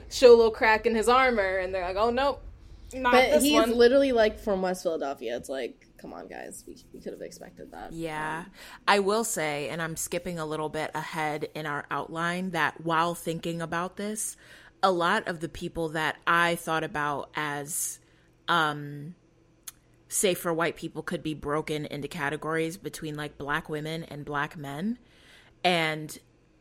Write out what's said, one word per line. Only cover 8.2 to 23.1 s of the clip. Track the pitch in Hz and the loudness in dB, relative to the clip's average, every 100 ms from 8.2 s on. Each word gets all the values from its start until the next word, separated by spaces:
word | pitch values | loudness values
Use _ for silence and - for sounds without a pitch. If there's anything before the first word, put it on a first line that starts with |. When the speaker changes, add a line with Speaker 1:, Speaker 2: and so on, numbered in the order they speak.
| 156 160 190 | -6 -8 -12
Speaker 2:
Um, | - - - - | -18 -20 -4 2
Speaker 3:
I | 202 | 4
will | 196 220 | 4 2
say, | 226 185 156 147 135 | 0 -2 -2 -2 -4
and | 160 | -6
I'm | 165 160 | -6 -6
skipping | - 175 180 170 | -6 -6 -6 -6
a | 156 | -6
little | 151 156 | -4 -4
bit | 156 147 151 | -4 -6 -6
ahead | 151 165 156 151 151 156 | -6 -4 -4 -4 -6 -6
in | 156 | -6
our | 143 - | -6 -6
outline, | 143 - 160 170 180 185 | -6 -6 -4 -4 -2 -4
that | 165 147 - | -2 -2 -2
while | 165 160 170 170 | 0 2 2 -2
thinking | 175 160 170 165 | -6 -6 -6 -6
about | 160 170 180 - | -6 -6 -6 -8
this, | 208 214 - - - - - _ | -8 -6 -8 -10 -20 -20 -20 _
a | 196 | 2
lot | 175 170 208 - | 4 2 2 -2
of | 170 | -6
the | 160 | -8
people | - 175 165 160 | -8 -8 -6 -4
that | 160 156 - - | -2 -2 -2 0
I | 170 170 170 | 4 4 0
thought | - 160 | -2 -2
about | 156 151 147 139 - - | -2 -4 -4 -4 -6 -6
as, | 151 143 143 170 - - _ _ _ _ - | -6 -6 -6 -6 -6 -8 _ _ _ _ 0
um, | 170 156 147 147 147 147 180 _ _ _ _ - - _ _ _ | 2 2 -2 -8 -12 -14 -18 _ _ _ _ -20 -20 _ _ _
safe | - 202 180 | 0 0 0
for | 180 | -2
white | 160 165 - | 0 -2 -4
people | 165 151 | -10 -10
could | - 170 | -6 -6
be | 156 | -6
broken | 147 143 151 156 151 151 | -6 -4 -4 -4 -6 -6
into | 147 143 | -8 -8
categories | 175 143 151 151 160 165 180 | -4 -4 -4 -4 -2 -4 -6
between, | 147 - 156 | -12 -10 -10